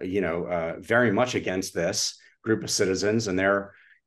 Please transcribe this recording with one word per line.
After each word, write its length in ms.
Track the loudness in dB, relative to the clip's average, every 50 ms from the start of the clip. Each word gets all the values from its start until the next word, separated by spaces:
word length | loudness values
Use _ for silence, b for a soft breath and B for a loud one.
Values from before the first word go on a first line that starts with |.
you 200 | -6 -4 -2 -2
know, 240 | 0 0 -2 -2 -4
uh, 300 | -2 -2 -2 -2 -4 -6 -6
very 340 | -2 2 2 4 4 4
much 220 | 4 2 2 0 0
against 400 | -2 -2 -2 -2 -4 -4 -4 -2
this 420 | -2 -2 0 0 -2 -4 -4 -6 B B B B B -2
group 200 | 0 0 0 0
of 60 | -2
citizens, 580 | -2 0 2 2 2 2 2 2 2 2 0 0
and 120 | 0 2
they're, 340 | 4 4 4 2 0 -4 B B B B B B B